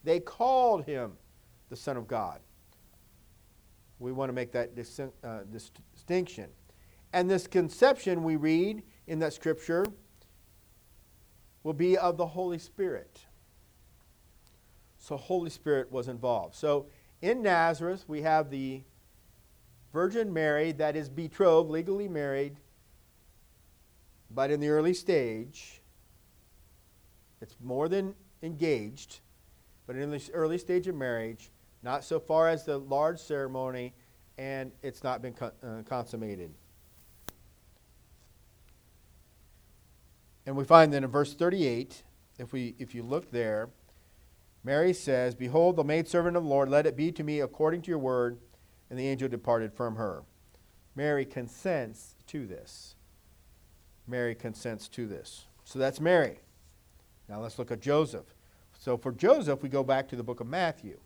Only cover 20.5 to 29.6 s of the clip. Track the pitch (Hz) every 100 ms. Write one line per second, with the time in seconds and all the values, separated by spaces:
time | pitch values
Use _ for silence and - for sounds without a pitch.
20.5 | 147 160 147 151 151 139 135 160 - 190
21.5 | 160 160 160 170 196 202 160 143 135 143
22.5 | 147 _ _ _ - _ _ _ _ _
23.5 | _ _ _ _ _ - _ - 117 135
24.5 | 147 147 151 165 175 - 156 120 110 123
25.5 | - - - _ _ _ _ _ _ _
26.5 | - - - _ _ - _ _ _ 107
27.5 | - 120 127 160 190 196 196 - _ 160
28.5 | 151 165 131 104 139 - - _ _ _
29.5 | _